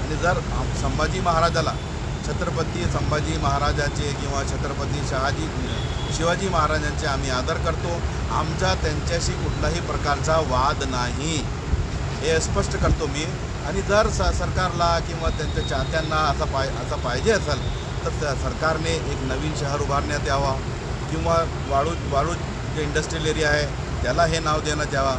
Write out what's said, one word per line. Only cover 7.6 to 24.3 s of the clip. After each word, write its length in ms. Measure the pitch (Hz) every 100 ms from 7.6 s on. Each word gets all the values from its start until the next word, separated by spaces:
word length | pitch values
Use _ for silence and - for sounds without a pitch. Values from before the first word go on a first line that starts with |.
| 175 143 175 170 - - -
आमचा 420 | 113 156 - 185
त्यांच्याशी 580 | 190 165 151 - 170 -
कुठलाही 500 | 175 156 - 151 165
प्रकारचा 560 | - - 151 143 131 160
वाद 460 | 156 127 135 143
नाही, 640 | 135 127 123 123 151 147 120 - - - - - - -
हे 200 | 156 160
स्पष्ट 380 | 156 - 190 131
करतो 300 | 165 - 156
मी. 180 | 139 151 139 - - 143
आणि 140 | 180
जर 280 | 190 202 220
स-, 280 | - 180 170
सरकारला 600 | 175 - 185 170 170 170
किंवा 300 | 165 165 165
त्यांच्या 380 | 156 151 - 143
चाहत्यांना 480 | 143 135 160 143 156
असा 300 | 156 139 151
पाय-, 240 | 135 131
असा 260 | - - 151
पाहिजे 360 | 127 120 196
असेल, 500 | 208 - 135 - - - - 170
तर 40 |
त्या 260 | - 147 131
सरकारने 540 | 131 113 156 160 160
एक 280 | 160 - 143
नवीन 320 | 131 175 156 151
शहर 220 | 143 143
उभारण्यात 380 | 139 139 143 143 147
यावा 240 | 139 139 131 - - - - -
किंवा 260 | 156 165 165 165 143 135
वाळूज, 300 | 139 151 170 -
वाळूज 280 | 139 156 170 - - - 143
जे 80 |
इंडस्ट्रियल 420 | 147 147 160 160 156
एरिया 240 | 151 151
आहे, 160 | 147 147 131 - -
त्याला 220 | - 165
हे 140 | 165